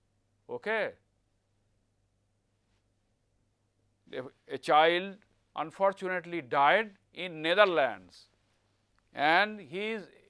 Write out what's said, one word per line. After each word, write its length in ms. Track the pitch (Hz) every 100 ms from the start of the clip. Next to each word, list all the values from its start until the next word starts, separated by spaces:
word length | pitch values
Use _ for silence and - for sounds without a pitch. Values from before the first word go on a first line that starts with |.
| _ _ _ _ -
okay? 440 | 123 202 220 147 - _ _ _ _ _ _ _ _ _ _ _ _ _ _ _ _ _ _ _ _ _ _ _ _ _ _ _ _ _ _ -
A, 100 | 131 127 _ -
a 40 | 135
child 580 | - 151 165 175 196 196 _ _ _
unfortunately 840 | - 156 - 196 190 185 180 170 170
died 500 | 127 147 143 190 220 - _
in 280 | - 180 156
Netherlands, 840 | 156 190 202 160 131 98 90 - _ _ _ _ _ _ _ _ _
and 460 | - 147 170 214 214
his, 480 | 143 180 214 220 156 -